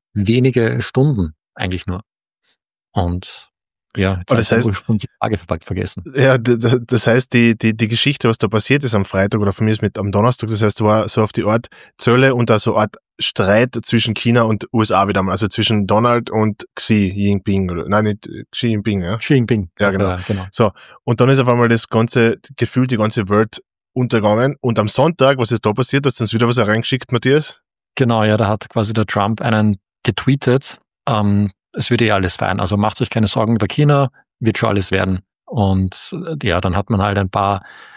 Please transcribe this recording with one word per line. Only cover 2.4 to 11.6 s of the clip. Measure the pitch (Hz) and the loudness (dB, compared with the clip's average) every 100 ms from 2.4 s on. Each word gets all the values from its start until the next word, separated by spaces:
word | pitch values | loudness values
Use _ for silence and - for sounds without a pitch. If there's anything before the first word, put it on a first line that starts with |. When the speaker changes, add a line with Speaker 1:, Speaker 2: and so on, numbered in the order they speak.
| _ _ _ _ _ | _ _ _ _ _
Speaker 1:
Und | 104 87 90 - - - _ _ _ _ - | -2 -2 -4 -8 -16 -20 _ _ _ _ -2
ja, | 95 92 | 0 -2
jetzt | 87 | 0
Speaker 2:
Aber | 120 | 0
Speaker 1:
hab | |
Speaker 2:
das | 107 | 2
Speaker 1:
ich | |
den | 117 | 2
Speaker 2:
heißt | 113 | 2
Speaker 1:
ursprünglichen | 98 - 107 - _ | -2 -2 -4 -4 _
Frage | 110 104 | -4 -4
ver-, | - 85 | -4 -8
vergessen. | - 92 95 - 110 131 | -6 -6 -6 -8 -6 2
Speaker 2:
Ja, | 135 131 | 4 4
d-, | 120 120 | 2 2
d-, | 117 123 | 2 0
das | 120 117 123 | 0 0 2
heißt, | 120 - | 2 2
die, | 120 117 110 | 2 2 2
die, | 113 110 | 0 0
die | 110 | -2
Geschichte, | 117 139 139 120 | 0 0 0 0
was | 113 | 0
da | 104 | 0
passiert | 110 - 143 | -2 0 0
ist | 135 | 0
am | 107 | -2
Freitag | 95 95 101 110 | -2 -2 0 0
oder | 101 | -2
von | - 110 | 0 0
mir | |
ist | 107 | 0
mit | 104 - | -2 -4
am | 101 | -2
Donnerstag, | 101 117 123 110 | 0 0 0 -4
das | 107 | 0
heißt, | 107 - | 0 2
war | 107 107 104 | 2 2 0
so | 117 | 0
auf | 107 | -2
die | - | 0
Art | 98 117 | 0 -2